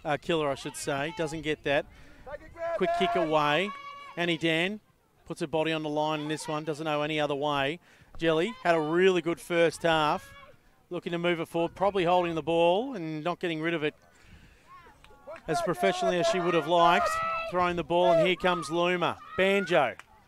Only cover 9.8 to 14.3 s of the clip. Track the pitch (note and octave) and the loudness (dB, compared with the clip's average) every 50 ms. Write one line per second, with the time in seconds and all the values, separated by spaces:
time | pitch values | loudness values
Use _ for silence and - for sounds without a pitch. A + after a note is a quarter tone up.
9.8 | - E3 D#3+ D#3 D3+ D3 E3 F#3+ - - - - - - - - _ _ _ _ | 0 2 4 4 4 2 2 0 -4 -12 -20 -20 -20 -20 -20 -20 _ _ _ _
10.8 | _ - F3 - - F#3 E3+ E3+ E3+ F3 F3 D#3+ D#3+ - - E3+ E3+ E3 - - | _ -10 -10 -8 -6 -4 -4 -2 0 0 0 0 -2 -4 -2 -2 -2 -2 -2 0
11.8 | F3+ G3+ G3 G3 E3+ E3 F3+ F3+ F3 E3+ E3 D#3+ D3 D#3 E3 E3+ E3+ E3+ F3+ G3+ | 0 0 2 2 2 4 4 2 2 0 -2 -4 -2 0 2 4 6 6 4 2
12.8 | B3 C#4 C4 G3 E3 D#3+ D#3 D3+ D3+ F3 F3 - - F3 E3 D#3 D#3 E3+ E3+ D#3+ | 0 -4 -6 -8 -8 -6 -8 -6 -6 -6 -6 -4 -4 -4 -4 -2 -2 -2 -2 0
13.8 | D3 D3+ - _ _ _ _ _ - - | -2 -4 -4 _ _ _ _ _ -20 -20